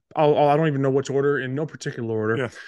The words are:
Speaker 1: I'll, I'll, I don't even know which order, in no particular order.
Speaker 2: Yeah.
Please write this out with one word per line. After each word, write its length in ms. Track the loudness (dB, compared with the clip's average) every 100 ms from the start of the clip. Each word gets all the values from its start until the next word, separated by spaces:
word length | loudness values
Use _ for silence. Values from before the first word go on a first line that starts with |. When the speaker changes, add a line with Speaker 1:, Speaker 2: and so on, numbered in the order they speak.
| _
Speaker 1:
I'll, 220 | 2 2 4
I'll, 120 | 4
I 60 | 4
don't 100 | 2
even 140 | 0
know 80 | 0
which 180 | 0 0
order, 280 | 0 0 0
in 160 | -2
no 100 | -6
particular 500 | -8 -8 -10 -8 -4
order. 220 | -2 0 -2
Speaker 2:
Yeah. 120 | -2 -8